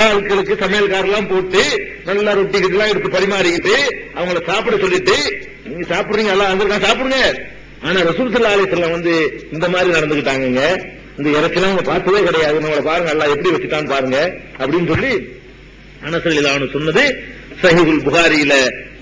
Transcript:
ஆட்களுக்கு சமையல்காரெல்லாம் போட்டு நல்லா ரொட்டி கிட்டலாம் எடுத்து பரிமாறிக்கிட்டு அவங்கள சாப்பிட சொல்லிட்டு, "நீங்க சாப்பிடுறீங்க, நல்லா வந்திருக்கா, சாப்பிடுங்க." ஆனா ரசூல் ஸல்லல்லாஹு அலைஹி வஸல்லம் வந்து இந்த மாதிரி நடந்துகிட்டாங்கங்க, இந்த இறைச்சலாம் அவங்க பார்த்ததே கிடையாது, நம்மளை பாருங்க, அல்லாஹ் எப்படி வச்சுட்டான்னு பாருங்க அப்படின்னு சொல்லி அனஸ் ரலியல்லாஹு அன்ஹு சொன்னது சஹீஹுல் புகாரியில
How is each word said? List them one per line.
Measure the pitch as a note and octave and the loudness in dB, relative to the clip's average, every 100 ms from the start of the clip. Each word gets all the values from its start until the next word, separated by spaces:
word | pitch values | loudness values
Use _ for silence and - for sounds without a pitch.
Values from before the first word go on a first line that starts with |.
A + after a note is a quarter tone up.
| A3 | 2
ஆட்களுக்கு | G3+ F#3+ G3 F#3 G#3 | 2 0 0 0 -2
சமையல்காரெல்லாம் | F#3 G#3 G3+ F#3+ F#3+ G#3 G3 | 0 0 2 0 0 0 0
போட்டு | F#3 F#3 F#3 C#4+ A3 - - E3+ | -2 0 2 2 -2 -6 -10 -4
நல்லா | G3+ G#3 | -2 0
ரொட்டி | G3 F#3+ G3+ | 0 0 0
கிட்டலாம் | F#3 F#3+ G#3+ | 0 2 0
எடுத்து | G3 - | 0 -2
பரிமாறிக்கிட்டு | F#3 G3 G3 F3 E3+ F#3 C4 C4+ - - C#3+ | 0 0 0 0 0 2 2 0 -4 -10 -6
அவங்கள | F3+ F3 E3 | -4 -2 -2
சாப்பிட | G3+ A#3+ G#3 | -2 0 0
சொல்லிட்டு, | F#3 F3+ F#3 B3 C#4+ - - - | 0 0 2 0 0 -6 -12 -18
"நீங்க | - E3+ E3+ | -14 -10 -4
சாப்பிடுறீங்க, | F3 G3 G#3+ G#3+ | -4 -2 0 2
நல்லா | F#3+ G3 | 2 2
வந்திருக்கா, | F#3+ G3+ G#3 | 0 0 0
சாப்பிடுங்க." | G3+ B3 C4 C4 G3 B2+ - - - - | 0 0 0 0 0 -2 -8 -16 -20 -8
ஆனா | C#3+ F#3 | -2 0
ரசூல் | E3+ E3 B3+ | 0 0 0
ஸல்லல்லாஹு | A#3+ G#3+ G3+ | 2 2 2
அலைஹி | F#3+ | 2
வஸல்லம் | E3+ E3 E3+ | 0 -2 -2
வந்து | E3+ E3 D3+ - - | 0 0 0 -4 -10
இந்த | D#3 F3 | -4 -2
மாதிரி | F3+ F3+ | 0 2
நடந்துகிட்டாங்கங்க, | D#3+ D3+ D3 C3+ C3+ C3 B2+ D#3 F#3 - - - - | 2 0 0 0 -2 0 0 0 0 -6 -18 -16 -4
இந்த | D3+ | 0
இறைச்சலாம் | D3 E3 E3+ F#3+ | 2 0 0 0
அவங்க | F#3 | 0
பார்த்ததே | C#3 E3+ F3+ G#3 | 0 0 2 2
கிடையாது, | F3+ D#3+ D3+ D3+ | 2 2 2 0
நம்மளை | D#3 D3 | 0 -2
பாருங்க, | C#3 F3 E3 | 0 0 0
அல்லாஹ் | D3+ D3+ D3 | 0 0 2
எப்படி | F3+ | 2
வச்சுட்டான்னு | D3+ - D#3 C#3 C#3 | 0 -2 -4 -2 -2
பாருங்க | C3 C3 F3+ - - - | 0 0 0 -4 -14 -6
அப்படின்னு | C3 F3 D#3+ | -2 0 0
சொல்லி | D#3+ C4 G#3+ - - - - - - - - | 0 0 -2 -6 -16 -20 -20 -20 -20 -20 -14
அனஸ் | D3+ E3 E3+ | -6 -2 0
ரலியல்லாஹு | D3 C#3+ C#3 | 2 2 0
அன்ஹு | C3 | -2
சொன்னது | C#3+ D#3 F#3+ C#4 - - - - - | -2 0 2 2 0 -10 -18 -18 2
சஹீஹுல் | F3+ E3+ D#3+ D3+ | 4 6 6 4
புகாரியில | C3 E3 E3 D3+ C#3+ C#3 B2+ - - - | 2 4 4 4 4 4 2 -2 -14 -6